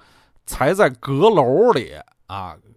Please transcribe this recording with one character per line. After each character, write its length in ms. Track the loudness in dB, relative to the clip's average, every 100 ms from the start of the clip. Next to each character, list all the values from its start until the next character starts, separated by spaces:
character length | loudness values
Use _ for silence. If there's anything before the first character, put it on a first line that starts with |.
| _ _ _ _ -14
才 260 | -2 0
在 160 | 2 0
阁 400 | -2 -6 2 4
楼 440 | 4 2 2 2
里 200 | 0 -4 -14 -20 _ -16
啊， 280 | -14 -14 -16 _